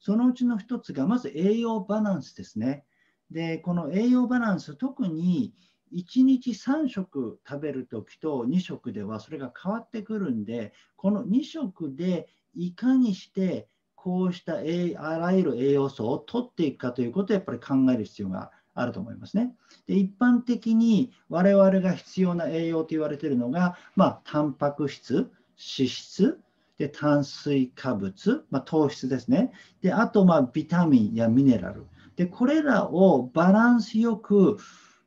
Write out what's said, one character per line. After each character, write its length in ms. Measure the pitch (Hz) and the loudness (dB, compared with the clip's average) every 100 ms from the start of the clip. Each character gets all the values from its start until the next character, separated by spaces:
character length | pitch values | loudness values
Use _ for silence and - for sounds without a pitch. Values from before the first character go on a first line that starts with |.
そ 160 | - 214 | -2 2
の 100 | 247 | 2
う 80 | |
ち 120 | 247 247 | 2 -2
の 120 | 233 | -2
一 200 | - 240 | -6 -10
つ 140 | - | -8
が、 140 | 139 139 | -4 0
ま 120 | 247 | 0
ず 120 | - | -2
栄 240 | 151 185 226 | -2 0 2
養 220 | 233 220 | 0 -4
バ 200 | 185 208 | -4 -2
ラ 160 | 214 180 | 0 -2
ン 60 | |
ス 120 | - | -6
で 100 | - | -16
す 140 | 92 - | -14 -6
ね。 260 | 117 143 _ _ _ _ _ | -4 -6 _ _ _ _ _
で、 280 | 160 165 160 | -8 -6 -6
こ 160 | 175 | -4
の 180 | 175 151 | -4 -2
栄 160 | 180 240 | -2 2
養 180 | 254 240 | 2 2
バ 140 | 247 | 0
ラ 120 | 226 | 0
ン 80 | 180 | -2
ス、 140 | - | -4
特 320 | 147 262 - 202 | -8 -8 -4 -6
に 480 | 160 180 170 160 - _ _ _ | -2 0 0 -2 -6 _ _ _
一 340 | 175 180 254 | -12 -4 2
日 300 | 262 262 254 | 4 4 0
三 340 | 202 - 294 294 | -8 -4 -2 -2
食 520 | 202 185 143 117 - - | -4 -8 -6 -8 -10 -14
食 120 | 143 | -10
べ 120 | 151 | -8
る 140 | 135 127 | -8 -10
と 160 | 113 | -12
き 140 | 101 - | -12 -10
と 280 | 156 139 117 | -6 -4 -2
二 140 | 170 | -2
食 320 | 180 147 123 | -4 -10 -10
で 100 | 104 | -10
は 180 | 98 107 | -8 -10
そ 100 | - | -12
れ 80 | 151 | -14
が 140 | 131 - | -14 -12
変 100 | 180 | -8
わ 60 | 226 | -8
っ 100 | 233 | -8
て 140 | 226 | -14
く 160 | 196 220 | -8 -6
る 140 | 180 | -4
ん 120 | 117 | -6
で、 280 | 104 117 104 _ _ _ | -6 -8 -10 _ _ _
こ 140 | 190 | -2
の 140 | 208 | -2
二 200 | - 226 | -2 -2
食 500 | 302 330 247 - 156 | -2 -8 -10 -10 -12
で 340 | 135 180 175 - _ _ | -6 -4 -4 -6 _ _
い 200 | - 175 | -10 -10
か 220 | 175 240 262 | -4 0 2
に 180 | 247 | 2
し 180 | 185 - | 0 -8
て 360 | - 190 131 - _ _ | -4 -2 -2 -8 _ _
こ 300 | _ - 180 | _ -6 -2
う 80 | 185 | -2
し 120 | 180 | -4
た 160 | - 160 | -8 -6
栄-、 340 | 147 175 175 156 | -4 -2 -4 -4
あ 180 | 147 160 | -6 -4
ら 140 | 175 | 0
ゆ 120 | 190 | 2
る 180 | 170 117 | 2 0
栄 100 | 135 | 2
養 160 | 139 135 | 2 0
素 220 | - 110 | -4 -4
を 80 | 139 | -4
取 260 | - 240 247 | -4 -6 -6
っ 60 | |
て 140 | - 156 | -4 -4
い 100 | 127 | -2
く 40 | |
か 120 | 127 | -8
と 100 | 123 | -4
い 40 | 120 | -4
う 60 | |
こ 120 | 123 | -2
と 80 | 202 | 0
を 20 | |
や 60 | 202 | -2
っ 40 | |
ぱ 80 | - | -2
り 80 | 120 | -10
考 300 | - 135 131 | -2 2 4
え 40 | 123 | 2
る 80 | |
必 180 | 104 - | -2 -8
要 60 | 101 | -8
が 220 | 95 98 _ _ | -8 -10 _ _
あ 120 | - 120 | -6 -6
る 60 | |
と 80 | 95 | -6
思 120 | 95 | -12
い 40 | 101 | -14
ま 100 | 110 | -6
す 100 | 196 | -4
ね。 180 | 247 - _ _ - | -4 -6 _ _ -2
で、 100 | 185 | 0
一 140 | 196 - | 0 0
般 220 | 247 240 | 2 2
的 340 | 240 233 226 | 0 -4 0
に 380 | 226 233 208 - _ _ | 2 4 4 2 _ _
我 220 | 160 185 | 0 4
々 300 | 196 190 190 | 6 6 4
が 120 | 180 | 0
必 300 | 165 - - | -4 -6 -2
要 120 | 185 | 0
な 140 | 175 165 | 0 -2
栄 200 | 160 165 | -2 -2
養 120 | 165 | -2
と 80 | 156 | -2
言 100 | 160 | -2
わ 80 | 151 | -4
れ 100 | 147 | -4
て 80 | 156 | -2
い 40 | |
る 60 | 127 | -2
の 140 | 120 | -2
が、 260 | 156 180 180 - - | 0 0 -2 -8 2
ま 80 | 165 | 2
あ、 140 | - | 2
タ 180 | - 151 | -6 -2
ン 120 | 151 | -2
パ 180 | 135 147 | 0 -4
ク 160 | 143 147 | -2 -4
質、 260 | - - 131 | -4 -4 -2
脂 720 | 247 _ _ _ - - 131 | -2 _ _ _ -16 -4 -2
質、 520 | - - - 208 359 _ _ _ _ | -4 -14 0 0 0 _ _ _ _
で、 100 | - | -8
炭 360 | - 147 147 | -4 0 0
水 440 | 139 - - 143 127 | 0 -8 -2 0 0
化 260 | - 135 | -4 -6
物、 500 | 113 95 - 196 277 - | -4 -6 -4 -2 -2 -2
ま 100 | 135 | -6
あ、 20 | |
糖 260 | - 160 147 | -2 0 0
質 200 | - 131 | -2 -6
で 120 | 131 | -6
す 80 | 117 | 0
ね。 220 | 135 254 - - _ | 0 0 -4 -20 _
で、 100 | 185 | -2
あ 160 | - - | 2 2
と、 160 | 214 | 4
ま 120 | 185 160 | 6 6
あ、 60 | |
ビ 240 | 127 - 151 | 2 -4 -2
タ 200 | 175 170 | 0 4
ミ 240 | 135 107 | 4 2
ン 20 | |
や 140 | 113 117 | 0 2
ミ 160 | 117 | 4
ネ 140 | 139 113 | 4 4
ラ 120 | 92 | 0
ル。 160 | 104 - - - - | -12 -16 -20 -20 -4
で、 100 | 180 | -4
こ 200 | - 254 | 0 0
れ 160 | 311 | 2
ら 260 | 302 214 - | 2 0 0
を 420 | 151 190 143 - | 4 6 6 2
バ 180 | - 175 | 2 4
ラ 180 | 202 240 | 6 6
ン 120 | 240 | 4
ス 160 | - 220 | 2 0
よ 180 | 233 220 | 0 0
く、 400 | - 202 180 117 - - - _ | 2 6 6 4 -8 -20 -20 _